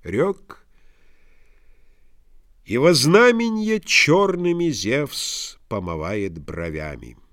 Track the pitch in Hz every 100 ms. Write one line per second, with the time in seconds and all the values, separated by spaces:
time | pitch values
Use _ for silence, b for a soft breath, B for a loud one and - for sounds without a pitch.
0 | 85 98 180 190 - - _ _ - _
1 | - - _ - - _ - - - _
2 | _ _ _ - _ _ - 110 156 160
3 | 139 190 247 233 233 220 214 220 - -
4 | 233 170 196 180 175 170 170 117 95 131
5 | 143 - - - - - _ 104 90 82
6 | 80 107 98 82 71 - 85 78 76 67
7 | 60 60 _